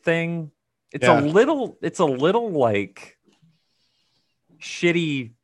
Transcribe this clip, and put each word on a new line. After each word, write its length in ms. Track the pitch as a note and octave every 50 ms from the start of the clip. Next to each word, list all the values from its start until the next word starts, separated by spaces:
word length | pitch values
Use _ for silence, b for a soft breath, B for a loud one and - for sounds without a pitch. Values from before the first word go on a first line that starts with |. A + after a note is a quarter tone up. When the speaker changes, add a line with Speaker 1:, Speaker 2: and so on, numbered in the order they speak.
Speaker 1:
thing. 480 | _ F3 E3 E3 E3 E3+ E3+ E3+ D#3 D3 - _ _ _ _ _ _ _
It's 140 | - D3 B2+
a 60 | -
Speaker 2:
Yeah. 80 | D#3+ C#3
Speaker 1:
little, 580 | C#3+ D3+ E3 G#3 C4 D4 D#4+ C#4 A#3 - - _
it's 160 | - E3 - -
a 60 | F3
little, 460 | C#3+ C3 B2+ C#3+ F3 G3+ A#3 A#3+ G#3+
like, 680 | E3+ C#3+ B2 A2+ G#2 G2+ G2+ F#2 _ - - - _ _ _ _ _ _ _ _ _ _ _ _ _ _ _ _ _ _ _ _ _ _ _ _ _ _ _ _ _ _
shitty 760 | - - - - F3 F3 E3 F3 E3 D#3 C#3+ C3+ A#2+ A2+ - _